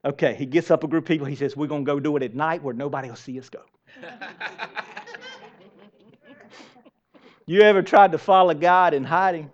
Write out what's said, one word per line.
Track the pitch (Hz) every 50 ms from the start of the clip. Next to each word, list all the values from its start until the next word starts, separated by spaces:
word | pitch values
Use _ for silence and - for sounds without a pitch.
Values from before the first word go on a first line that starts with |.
| -
Okay, | 139 143 - 165 135 107
he | 95 143
gets | 127 135 170 160 -
up | 165 156 160
a |
group | 151 156 160 -
of | -
people. | 165 156 143
He | 135 143
says, | 123 139 135 -
"We're | 135 151
gonna | 139 151 147
go | 135 143 143 143
do | 139 151 147 143
it |
at | 131 120 107
night | 131 156 160 165 175
where | 147 135 117
nobody | 117 139 143 151 139 131 123
will | 117
see | - - - 127 131
us | 127 -
go." | - - - _ _ _ _ _ - 262
<laughs> | 247 - 247 220 - - 190 - - 403 370 - - - - - - - 415 427 - 480 466 - 508 508 - - 208 - 208 190 185 196 _ _ 202 208 _ _ 196 220 _ _ _ - 277 285 - 220 - - - - _ 247 _ - _ _ _ _ _ - _ - _ _ _
You | - 165 202
ever | 214 214 202 196
tried | - - - 202 202 190
to | 160 147
follow | - - 190 190 185 180 160
God | 143 165 175 180 185 180 175 151
in | 139 131
hiding? | 131 - 175 190 190 175 165 151 139